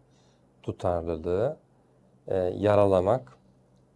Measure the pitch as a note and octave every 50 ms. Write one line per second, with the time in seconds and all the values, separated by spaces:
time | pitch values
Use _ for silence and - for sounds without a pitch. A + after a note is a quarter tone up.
0 | _ _ _ _ _ _ _ _ _ _ _ _ - - G2+ - - F#2 F2 E2+
1 | E2 E2+ E2 D#2+ D#2+ F2 F2+ F#2+ A2+ C#3+ D#3 - _ _ _ _ _ _ _ _
2 | _ _ _ _ _ - G2 F#2+ F2+ F2+ G2+ G2 F#2+ G#2 G#2 G2+ G2+ G2 F#2+ F#2
3 | F2+ G2 A#2 C3 B2+ - - _ _ _ _ _ _ _ _ _ _ _ _